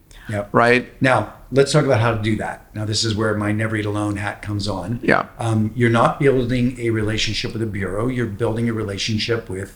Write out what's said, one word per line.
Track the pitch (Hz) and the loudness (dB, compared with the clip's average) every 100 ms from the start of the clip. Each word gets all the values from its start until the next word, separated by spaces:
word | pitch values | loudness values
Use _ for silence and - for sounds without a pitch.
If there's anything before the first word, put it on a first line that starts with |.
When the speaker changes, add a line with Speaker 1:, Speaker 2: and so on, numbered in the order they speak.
| - - - | -20 -18 -6
Speaker 1:
Yep. | 104 101 | -6 0
Speaker 2:
Right? | 120 120 123 120 - | 4 4 4 0 -2
Speaker 1:
Now, | 131 120 101 - - | 2 2 0 -8 -2
let's | 127 139 | 2 4
talk | 156 | 4
about | 135 117 | 4 4
how | 117 | 2
to | 110 | 0
do | 107 104 | 0 -2
that. | - - - | -4 -8 -12
Now, | 107 107 | -8 -4
this | 104 | -2
is | 117 101 | -2 0
where | 110 104 | 0 0
my | 104 | 0
Never | 107 110 110 | 0 -2 -2
Eat | 104 | -2
Alone | 104 104 101 | -2 -2 -2
hat | 104 - | -4 -8
comes | 104 104 104 | -6 -4 -2
on. | 95 87 120 | -4 -4 -4
Speaker 2:
Yeah. | - 90 - - | 2 2 0 -4
Speaker 1:
Um, | 113 110 107 120 | 0 2 0 2
you're | 117 | 2
not | 117 143 - | 4 4 4
building | 139 131 117 127 123 120 | 2 4 2 0 0 0
a | 117 | -2
relationship | 110 104 107 - 101 117 | 0 0 -2 -2 -2 -4
with | 110 | -4
a | 113 | -4
bureau. | 101 92 98 123 | -2 -4 -2 -2
You're | 123 117 | -2 -4
building | 98 113 107 117 | -2 -2 0 -2
a | |
relationship | 110 101 98 - 107 - 110 - | -2 -4 -4 -2 -2 0 -2 -4
with | 95 98 | -8 -8